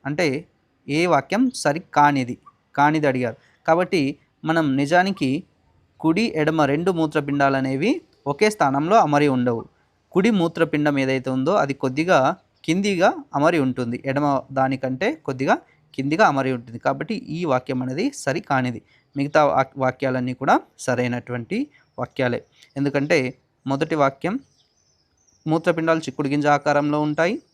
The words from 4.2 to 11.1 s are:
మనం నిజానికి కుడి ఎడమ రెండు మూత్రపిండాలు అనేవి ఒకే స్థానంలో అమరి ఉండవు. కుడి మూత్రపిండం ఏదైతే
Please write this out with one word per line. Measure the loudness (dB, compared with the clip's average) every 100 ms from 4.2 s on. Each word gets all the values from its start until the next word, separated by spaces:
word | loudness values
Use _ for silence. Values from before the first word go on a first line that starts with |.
| _ _
మనం | -2 0 0 -2
నిజానికి | 2 2 2 -2 -2 -2 -8 _ _ _ _ _
కుడి | 0 0 0 0
ఎడమ | 0 2
రెండు | 0 2 0
మూత్రపిండాలు | 0 -2 -2 -2 0 2 2
అనేవి | -2 -2 -2 -2 _ _ -8
ఒకే | 0 0
స్థానంలో | 2 0 0 2 4
అమరి | 4 4 2
ఉండవు. | 2 0 -2 -8 _ _ _ _
కుడి | 0 2
మూత్రపిండం | 2 0 0 -2 0 0 0
ఏదైతే | 0